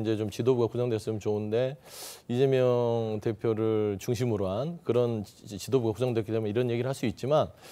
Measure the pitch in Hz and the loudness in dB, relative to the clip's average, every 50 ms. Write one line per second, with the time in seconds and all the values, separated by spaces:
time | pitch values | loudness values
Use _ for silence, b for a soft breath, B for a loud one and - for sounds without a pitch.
0 | 107 110 110 104 110 101 - - 117 127 131 120 117 110 - 120 123 123 113 107 | 0 0 0 0 -2 -2 -4 0 2 2 4 4 2 2 2 0 0 0 -2 -2
1 | - 113 110 104 - 107 107 104 107 107 107 120 131 131 147 B B B B B | -2 -4 -6 -4 -2 -2 -2 -2 -2 0 0 0 0 0 -2 B B B B B
2 | B B B B B - 120 123 139 135 131 127 127 123 123 120 120 117 117 117 | B B B B B -2 0 2 4 4 4 4 4 4 4 4 2 2 0 0
3 | 113 110 107 107 - 117 107 - - 117 110 104 110 110 110 107 107 104 101 95 | 0 -2 -4 -2 -2 -4 -2 0 0 0 0 2 2 2 2 2 2 0 -2 -2
4 | - - 123 117 127 120 110 98 98 92 95 110 139 165 170 165 - - 113 120 | -2 -2 -2 0 0 0 0 0 0 -2 -2 -2 -4 -4 -6 -4 -2 0 2 2
5 | 123 120 117 107 98 - - - - 110 104 95 - - 117 135 113 110 101 95 | 2 2 0 -2 -6 -8 -12 -18 -14 -12 -12 -10 -2 0 0 2 2 0 0 0
6 | 127 127 117 113 107 113 110 113 110 104 101 120 127 120 117 117 120 131 135 - | -2 0 0 0 -2 0 -2 -2 -2 0 0 0 0 0 0 -2 -2 -2 -4 -2
7 | 135 113 98 - - 131 151 151 113 82 B B B B | -2 -4 -4 -4 -2 0 2 2 2 0 B B B B